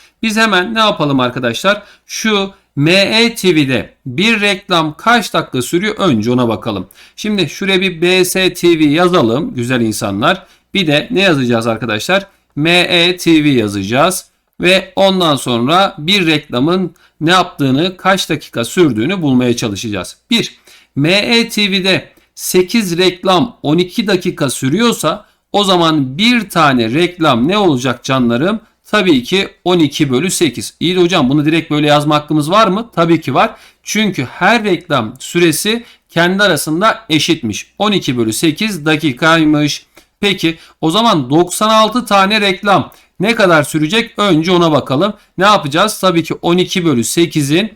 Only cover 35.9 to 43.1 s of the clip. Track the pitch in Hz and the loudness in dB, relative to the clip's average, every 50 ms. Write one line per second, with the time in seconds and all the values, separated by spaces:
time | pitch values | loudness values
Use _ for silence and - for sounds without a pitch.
35.9 | - _ _ _ - 170 170 175 190 196 208 196 170 143 - 160 151 170 208 220 | -20 _ _ _ -2 0 0 2 2 2 2 2 2 0 -2 -2 -2 0 0 0
36.9 | - - - - 151 - - - 165 151 - 110 95 - - _ _ - 202 214 | 0 -2 -4 -2 -2 0 0 0 -2 -2 -2 -6 -6 -8 -10 _ _ -4 -2 0
37.9 | 208 180 - - 131 120 113 110 107 - - 165 143 - 214 220 202 160 143 156 | 0 0 -2 -2 -2 -2 0 -2 -2 0 0 0 0 0 -4 -6 -6 -4 -2 -2
38.9 | 156 147 156 151 120 - 165 160 165 165 160 151 151 147 147 143 - - - _ | -2 0 0 -2 -2 0 0 2 2 4 4 2 2 2 0 0 -2 -6 -12 _
39.9 | _ _ - _ _ _ 208 202 196 196 156 165 165 - - - _ _ - 160 | _ _ -20 _ _ _ -4 -4 -2 -2 -2 -4 -4 -6 -10 -20 _ _ -2 0
40.9 | 165 214 233 233 202 160 127 120 139 165 175 175 - - 214 220 220 220 220 214 | 0 2 2 2 2 0 0 2 2 2 2 0 -2 -2 0 2 4 4 2 2
41.9 | 220 247 - - 208 196 190 196 214 214 202 196 185 185 - 202 - 160 - - | 0 -2 -2 2 2 2 2 2 2 0 0 0 -2 0 0 2 2 2 0 -2
42.9 | - - _ _ | -10 -20 _ _